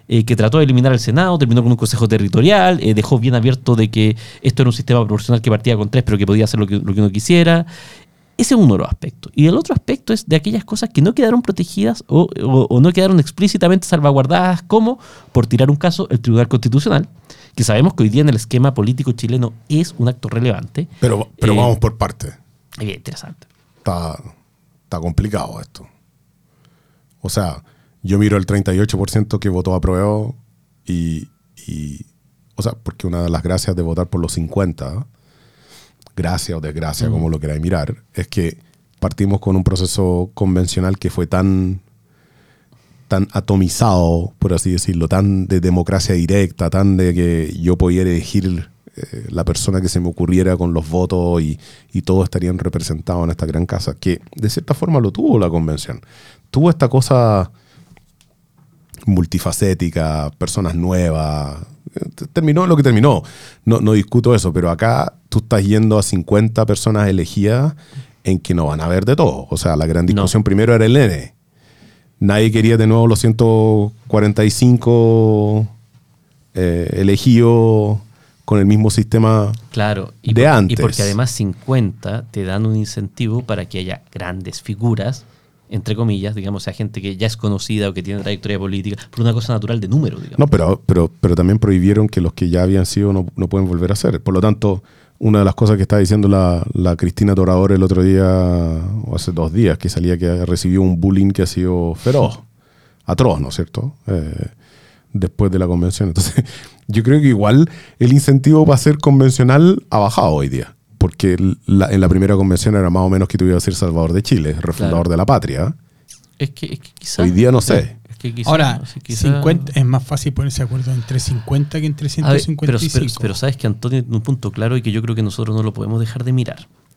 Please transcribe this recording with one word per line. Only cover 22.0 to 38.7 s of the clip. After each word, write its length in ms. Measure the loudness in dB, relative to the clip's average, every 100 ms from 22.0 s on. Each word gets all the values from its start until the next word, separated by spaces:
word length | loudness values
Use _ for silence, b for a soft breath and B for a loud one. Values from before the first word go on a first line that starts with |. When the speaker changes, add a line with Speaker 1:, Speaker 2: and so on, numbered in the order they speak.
| -6 -6 -14 -14 _ _ _ -12
Speaker 1:
bien 200 | -10 -10
interesante. 500 | -14 -16 -18 -20 _ _ _ _
Speaker 2:
Está, 360 | -6 -4 -6 -10 -16 -20 _ _ _ _
está 160 | -12 -8
complicado 600 | -4 -2 -2 -4 -8 -12
esto. 280 | -18 -20 -20 _ _ _ _ _ _ _ _ _ _ _ _ _
O 80 | -8
sea, 340 | -4 -4 -6 -16 b b b
yo 160 | -2 2
miro 180 | 2 2
el 80 | 0
treinta 260 | -2 0
y 60 | 0
ocho 200 | 0 -2
por 100 | -2
ciento 300 | -2 -2 -4
que 100 | -2
votó 240 | -2 -2
apruebo 640 | -2 0 0 0 -2 -4 -10 _ _ _ _ -8
y, 420 | -4 -4 -6 -10 _ _ _ -14
y, 400 | -12 -12 -14 -18 _ _ _ _ -8
o 60 |
sea, 120 | -6
porque 340 | -8 -12 -10 -6
una 160 | -4
de 80 | -2
las 100 | -2
gracias 340 | -2 -2 -2 -4
de 60 |
votar 240 | -2 -4 -4
por 120 | -4
los 120 | -4
cincuenta, 760 | -4 -4 -2 -2 -4 -8 -10 -12 _ b b b b b b b b -16 -8
gracia 420 | -6 -6 -6 -8
o 40 |
desgracia, 480 | -8 -8 -8 -4 -2
Speaker 1:
Mm. 20 |
Speaker 2:
como 180 | -2 -2
lo 100 | -4
queráis 220 | -4 -4
mirar, 420 | -2 -2 -4 -8 _ -10
es 120 | -6
que 300 | -4 -4 -6 _